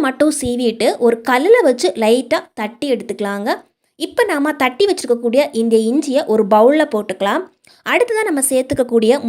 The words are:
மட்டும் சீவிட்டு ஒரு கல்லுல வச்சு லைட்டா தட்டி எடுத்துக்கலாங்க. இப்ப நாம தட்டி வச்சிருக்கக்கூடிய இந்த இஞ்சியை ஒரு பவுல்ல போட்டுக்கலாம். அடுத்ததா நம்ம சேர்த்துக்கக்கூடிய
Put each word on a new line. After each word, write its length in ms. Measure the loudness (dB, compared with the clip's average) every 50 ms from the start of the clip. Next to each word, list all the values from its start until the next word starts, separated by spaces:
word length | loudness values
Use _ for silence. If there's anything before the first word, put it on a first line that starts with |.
| 4
மட்டும் 260 | -2 0 0 -2 -2 0
சீவிட்டு 500 | -2 -4 -4 -4 -2 -2 -2 -2 0 -2 -2 -2 0 0
ஒரு 100 | 0 0 0 -2 -2
கல்லுல 280 | 0 0 4 4 4 4 4
வச்சு 220 | 2 0 2 -2 -4 -2 0 0
லைட்டா 360 | 2 2 0 0 -2 -4 -4 -4 -8 _ -10
தட்டி 260 | -10 -10 -8 -8 -4 -4 -4
எடுத்துக்கலாங்க. 560 | -4 -4 -10 -8 -6 -6 -6 -6 -6 -4 -4 -4 -6 -8 _ _ _ _ _ _ -10 -10
இப்ப 200 | -6 0 0 0 0
நாம 240 | 0 -2 -2 -2 -2 -2
தட்டி 240 | -2 -2 0 0 0 0
வச்சிருக்கக்கூடிய 520 | 0 -2 0 -2 -2 0 0 0 2 2 0 0 -2 -2
இந்த 140 | 0 2 2 2 2 2
இஞ்சியை 320 | 0 0 -2 0 -2 -2 0 0 0
ஒரு 100 | 0 2 4 4
பவுல்ல 300 | 6 6 6 4 4 0 0 -2
போட்டுக்கலாம். 500 | -6 -6 -6 -8 -4 -4 -2 -2 -4 -6 -8 _ _ _ _ _ _ -6 -2
அடுத்ததா 320 | 0 0 0 0 -2 -4 -2 -2
நம்ம 140 | -2 -2 -2 0
சேர்த்துக்கக்கூடிய 680 | -2 -2 -2 -2 -2 -2 -2 0 0 0 2 2 2 2 0